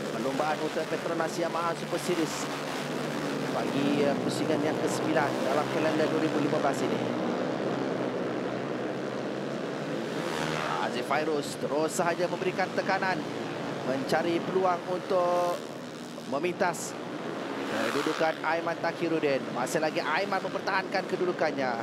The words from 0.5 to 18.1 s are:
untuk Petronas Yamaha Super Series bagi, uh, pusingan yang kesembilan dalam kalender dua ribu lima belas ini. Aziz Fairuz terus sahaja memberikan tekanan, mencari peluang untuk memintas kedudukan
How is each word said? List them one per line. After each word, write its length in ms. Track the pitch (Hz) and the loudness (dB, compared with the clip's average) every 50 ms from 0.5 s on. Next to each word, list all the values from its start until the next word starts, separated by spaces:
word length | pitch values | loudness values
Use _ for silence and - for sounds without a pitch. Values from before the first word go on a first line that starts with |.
| 151 147 | 0 0
untuk 240 | 156 151 - 170 160 | -2 -2 -2 -2 -2
Petronas 480 | 156 165 143 - 160 165 165 160 160 - | -2 -2 -2 -2 -2 0 0 0 0 0
Yamaha 400 | 175 170 165 160 165 170 170 165 | -2 -2 0 0 0 0 0 -2
Super 240 | 151 170 - - 156 | -2 -2 -4 -4 -2
Series 480 | - - 175 165 156 139 - - - - - - - - - - - - - - - - - - - - - - - - | 0 0 0 2 0 0 -2 -4 -4 -4 -4 -4 -4 -4 -4 -4 -4 -4 -4 -4 -2 -2 -2 -2 -2 -2 -2 -2 -2 -2
bagi, 560 | 143 127 113 120 120 139 143 143 143 143 143 | -2 0 0 0 0 2 2 4 4 4 4
uh, 80 | 143 135 127 | 4 2 2
pusingan 400 | 127 147 143 - 151 151 156 147 | 0 0 0 0 2 2 2 2
yang 160 | 143 156 139 120 | 2 2 2 2
kesembilan 480 | 160 143 135 135 135 151 160 156 147 | 0 0 0 0 0 2 2 4 2
dalam 400 | 135 127 131 131 135 139 151 147 135 170 | 2 2 0 0 2 2 2 2 2 0
kalender 320 | 165 156 156 156 156 156 | 2 2 2 2 2 2
dua 160 | 147 156 156 | 2 2 2
ribu 160 | 156 151 151 156 | 2 2 2 2
lima 200 | 143 147 156 147 | 2 2 2 2
belas 160 | 139 139 131 131 | 2 2 2 2
ini. 160 | 131 127 127 127 123 123 123 123 120 120 120 127 127 127 - - - - - 135 - - - - 127 - 127 - - - - - - - - - - - - - - - - - - - - - - - - - - - - - - - - - - - - - - - - - - 82 80 80 80 78 78 78 78 - 90 90 101 | 0 0 0 0 0 0 0 0 0 0 0 0 0 0 0 0 0 0 0 0 0 0 0 0 0 -2 -2 -2 -2 -2 -2 -2 -2 -2 -2 -2 -2 -4 -2 -2 -4 -4 -4 -4 -4 -4 -4 -4 -4 -4 -4 -4 -4 -4 -4 -4 -4 -4 -4 -4 -4 -4 -4 -4 -4 -4 -4 -4 -2 -2 -2 -2 0 0 0 0 0 0 0 0 0
Aziz 180 | 117 117 123 120 | 0 0 -2 0
Fairuz 540 | - 139 151 151 156 156 147 139 - - - | 0 0 2 2 2 2 0 0 -2 -4 -4
terus 320 | 127 123 135 151 160 151 | -2 0 2 2 2 2
sahaja 320 | - - 175 170 170 170 175 170 | 2 2 2 2 2 2 2 0
memberikan 400 | 175 160 185 180 - - 185 175 | 0 0 0 0 2 2 0 0
tekanan, 460 | - 190 180 196 190 190 190 190 180 156 139 - 117 117 113 - - - - - - - - 120 | 0 0 2 2 2 2 2 2 0 0 -2 -4 -4 -4 -4 -4 -4 -4 -4 -4 -4 -4 -2 -2
mencari 480 | 131 135 127 - 160 160 160 170 165 165 - | 0 0 0 2 2 2 4 2 2 2 0
peluang 340 | - 180 190 190 185 175 170 175 185 | 0 2 4 4 4 4 2 0 -2
untuk 680 | 180 180 - - 190 180 175 175 175 175 175 175 175 - 156 - - - - - - - - - - - - - | -4 -2 0 2 2 4 4 4 4 4 2 2 0 -2 -4 -8 -8 -8 -8 -8 -10 -10 -10 -10 -10 -10 -6 -4
memintas 640 | 131 143 160 180 170 - 196 175 170 - - - - - - - - - - - - - - - - - - - - 139 - - | -2 0 0 0 0 2 2 2 2 -2 -4 -6 -6 -6 -6 -6 -6 -6 -6 -6 -6 -6 -6 -6 -4 -4 -4 -2 0 0 0 0
kedudukan 480 | - 143 147 156 | 0 0 0 0